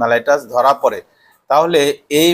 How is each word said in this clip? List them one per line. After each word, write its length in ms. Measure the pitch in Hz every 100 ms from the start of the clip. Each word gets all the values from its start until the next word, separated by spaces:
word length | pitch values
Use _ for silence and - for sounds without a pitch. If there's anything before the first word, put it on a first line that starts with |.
মেলাইটাস 400 | 117 117 117 143 120
ধরা 200 | 123 127 143
পড়ে, 180 | 127 104 - _ _ _ -
তাহলে 320 | 139 170 170 143 139 -
এই 200 | 147 165